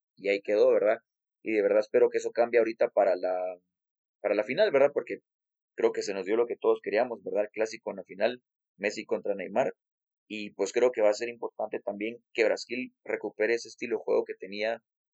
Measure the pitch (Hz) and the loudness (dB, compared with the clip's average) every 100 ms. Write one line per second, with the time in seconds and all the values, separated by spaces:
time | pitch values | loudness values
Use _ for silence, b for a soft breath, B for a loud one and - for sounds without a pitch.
0 | _ _ 95 101 - 104 127 110 101 117 | _ _ -2 0 2 4 6 4 4 0
1 | _ _ _ _ - 107 98 104 - 123 | _ _ _ _ -4 2 4 4 4 4
2 | 117 113 113 113 117 117 110 110 117 - | 4 2 -4 -2 2 2 2 0 0 2
3 | 98 90 90 92 92 90 90 _ _ _ | 2 2 -2 -4 -6 -10 _ _ _ _
4 | _ _ 101 104 107 147 214 139 139 - | _ _ -2 0 0 0 2 4 4 2
5 | - 98 _ _ _ _ _ - 110 113 | -6 -8 _ _ _ _ _ 0 0 0
6 | 104 98 92 110 120 104 110 110 101 101 | -6 -6 -2 0 0 0 0 0 0 -2
7 | 123 110 92 95 104 - 110 113 107 98 | -2 -4 -6 -4 -4 -2 -6 -6 -10 -10
8 | 87 92 113 123 _ _ _ - 101 101 | -12 -4 -4 -4 _ _ _ -6 -6 -4
9 | 101 104 101 98 90 104 139 - _ _ | -6 -6 -4 -6 -4 -2 -2 -4 _ _
10 | _ _ - - 104 107 98 120 123 123 | _ _ -14 -12 -10 -6 -4 2 2 4
11 | 104 104 117 117 113 - 107 117 - 104 | 2 2 -4 -8 -12 -8 -8 -8 -8 -8
12 | 107 120 _ - 107 92 - 120 127 _ | -8 -10 _ 0 2 0 -6 -10 -10 _
13 | - 110 110 - 107 117 113 - 120 110 | -8 -6 -6 -2 0 0 -4 -12 -6 -6
14 | - 113 117 107 95 104 110 117 _ _ | 0 -2 -2 -8 -12 -6 -6 -6 _ _
15 | _ | _